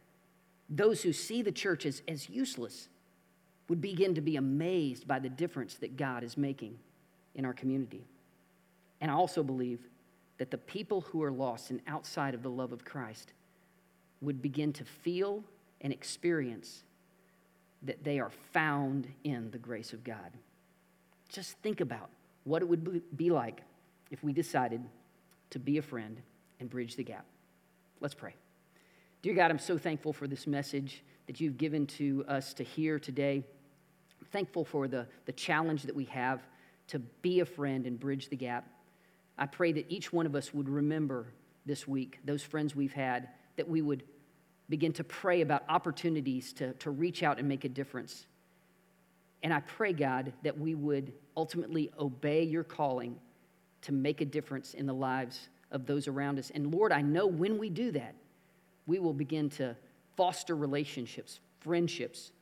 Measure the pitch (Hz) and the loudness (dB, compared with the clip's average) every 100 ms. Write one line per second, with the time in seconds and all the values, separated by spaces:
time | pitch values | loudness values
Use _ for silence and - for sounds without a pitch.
0 | _ _ _ _ _ _ - 151 208 208 | _ _ _ _ _ _ -8 4 4 4
1 | 190 147 - 226 208 151 202 165 156 135 | 2 0 -2 -2 0 0 0 0 0 -4
2 | - 156 - 220 262 - 117 - - _ | -6 -8 -6 -2 -2 -2 -8 -8 -18 _
3 | _ _ _ _ _ _ - 170 196 180 | _ _ _ _ _ _ -2 -2 0 4
4 | 196 165 151 151 135 139 170 185 147 120 | 4 4 2 2 2 2 2 2 2 -2
5 | - 131 131 131 170 139 110 - 113 131 | -2 0 0 -2 -2 -2 -6 -8 -10 -4
6 | 139 123 117 127 139 135 110 117 - _ | -4 -2 -4 0 0 0 -8 -12 -20 _
7 | _ _ _ - 131 123 131 135 117 101 | _ _ _ -4 -4 -2 0 0 -2 -8
8 | - - _ _ _ _ _ _ _ _ | -16 -20 _ _ _ _ _ _ _ _
9 | 156 143 180 - 143 131 123 120 - - | 2 4 4 4 0 0 0 -2 -8 -20
10 | _ _ _ - 127 123 - 196 202 196 | _ _ _ -8 -6 -6 -6 -8 -2 -2
11 | 165 165 151 131 131 113 - 127 - 143 | 0 0 0 0 0 -2 -4 -6 -4 -6
12 | - - 139 123 127 123 127 120 - 147 | -4 -2 0 -2 -4 -4 -4 -6 -10 -8
13 | 117 113 - - _ _ _ _ _ _ | -8 -12 -18 -20 _ _ _ _ _ _
14 | _ _ 139 139 139 135 151 147 123 - | _ _ -4 -2 -2 0 0 -2 -8 -6
15 | 170 180 196 202 208 - _ _ 139 131 | -2 0 0 -2 -6 -20 _ _ -4 -4
16 | - - 170 165 127 110 - - - _ | -6 -2 2 2 0 -6 -12 -20 -20 _
17 | _ _ _ _ _ _ _ _ 135 - | _ _ _ _ _ _ _ _ -8 -6
18 | 143 143 110 - - 175 156 143 139 139 | -2 0 -2 -8 -2 2 4 2 2 0
19 | 127 - 147 127 113 117 117 113 113 113 | -2 -6 -4 -4 -4 -8 -8 -8 -8 -12
20 | 123 110 90 120 - _ _ _ _ _ | -10 -10 -12 -16 -20 _ _ _ _ _
21 | _ _ _ - 190 - 214 208 147 117 | _ _ _ -12 -12 -4 -2 0 0 -2
22 | 95 - _ _ - 160 175 170 165 175 | -10 -18 _ _ 0 0 4 2 2 -4
23 | - 139 170 160 117 - - _ _ _ | -4 0 4 4 4 -4 -18 _ _ _
24 | - 139 151 143 156 147 127 117 123 - | -16 -4 0 0 2 2 2 -2 -6 -14
25 | - _ _ _ _ 135 131 147 147 123 | -20 _ _ _ _ -6 0 0 0 -8
26 | 107 113 - _ _ _ 127 123 117 127 | -8 -12 -16 _ _ _ -8 -6 -6 -6
27 | 117 101 - _ _ _ _ _ _ _ | -8 -8 -14 _ _ _ _ _ _ _
28 | 143 - 92 - _ _ _ _ _ - | -8 -6 -14 -16 _ _ _ _ _ -20
29 | _ _ 180 185 170 156 - 170 165 156 | _ _ 2 6 6 6 2 0 2 -2
30 | 156 147 139 135 - 143 139 139 135 - | -2 -4 -6 -6 -2 0 0 -2 -4 -8
31 | - - - - 147 131 156 151 139 - | -20 -20 -14 -2 -2 0 0 2 0 0
32 | 143 139 135 139 135 - 123 - 156 151 | 0 0 0 -2 -2 -8 -6 0 0 0
33 | 143 131 139 139 135 - - _ _ _ | -2 0 2 2 -2 -14 -20 _ _ _
34 | _ _ - 202 185 175 156 151 135 127 | _ _ -8 -4 -2 -2 0 0 0 -2
35 | 120 - - - - 156 160 151 143 143 | -4 -10 -12 -8 2 2 4 0 -2 -4
36 | 127 135 127 131 - - - _ - 151 | -4 0 0 0 -4 -20 -20 _ -8 -6
37 | 120 - 180 180 175 - 143 135 127 120 | -6 -2 2 4 2 0 0 0 -2 -4
38 | 135 139 135 135 127 120 - - - _ | -2 -2 -4 -6 -4 -6 -8 -20 -20 _
39 | _ _ _ - 139 - 175 156 - 190 | _ _ _ -6 -4 2 4 4 0 -4
40 | - 170 165 143 - 147 139 143 147 156 | 0 2 2 2 -2 -2 0 2 2 2
41 | 151 127 117 - - _ 139 143 - 135 | 0 -2 -6 -14 -20 _ -6 -4 -2 -2
42 | 131 - 143 143 - 156 151 143 139 143 | -2 -6 -4 -4 -2 0 0 2 0 0
43 | 131 123 123 - - - 165 160 147 135 | 0 0 -4 -16 -12 -4 0 2 2 0
44 | - - - _ _ _ - 143 165 151 | -4 -20 -20 _ _ _ -4 2 2 2
45 | 156 - 196 180 151 143 - 170 175 143 | -6 0 4 6 6 4 4 2 2 0
46 | 175 156 135 127 127 - 127 127 156 139 | 0 2 2 -2 -4 -6 -6 -4 -4 0
47 | 175 - 160 139 143 135 139 131 135 127 | 0 2 2 4 2 0 -2 -4 -4 -6
48 | - - - _ _ _ _ _ _ _ | -8 -14 -18 _ _ _ _ _ _ _
49 | _ _ _ _ 160 151 - - 214 170 | _ _ _ _ 0 0 0 -2 0 2
50 | 139 127 131 - 151 147 156 156 147 143 | 2 2 -2 -2 -2 0 -2 0 2 2
51 | 135 - - - 160 170 - 160 151 - | 0 -10 -10 -4 -2 -2 -2 0 -2 0
52 | 143 123 147 156 165 160 160 - 147 123 | -4 0 2 4 4 2 -2 0 0 0
53 | 120 120 - - _ _ _ _ - 139 | -4 -10 -14 -20 _ _ _ _ -2 2
54 | 135 139 151 147 - 135 - - 139 131 | 2 2 0 0 -2 -6 -8 -4 -2 0
55 | 135 131 123 - - - _ 139 123 143 | 0 0 -2 -8 -18 -20 _ -6 0 0
56 | 139 135 143 139 127 - 147 165 214 147 | 0 -2 0 -2 -2 -2 2 4 6 6
57 | 143 160 196 160 190 220 214 170 247 147 | 6 6 4 4 2 2 0 0 0 0
58 | 117 - - _ _ _ _ _ - 185 | -4 -12 -20 _ _ _ _ _ 0 2
59 | 170 139 139 156 147 147 131 117 - _ | 4 2 0 2 0 0 -4 -4 -14 _
60 | _ - 180 180 - 160 143 143 143 - | _ 2 2 2 -2 0 2 2 0 -4
61 | 117 - - - _ _ 156 170 175 - | -6 -8 -12 -18 _ _ 0 4 4 0
62 | 120 - - _ | -6 -6 -16 _